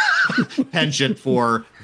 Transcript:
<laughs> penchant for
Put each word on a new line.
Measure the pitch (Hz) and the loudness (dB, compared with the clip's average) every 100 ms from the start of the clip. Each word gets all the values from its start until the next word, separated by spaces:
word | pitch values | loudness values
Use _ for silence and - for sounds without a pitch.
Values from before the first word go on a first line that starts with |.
| - - - | 2 2 0
<laughs> | - - - - | 0 -2 -4 -2
penchant | 170 151 139 135 - | 0 0 0 -2 -2
for | 135 123 117 113 - - | 0 2 2 0 -4 -20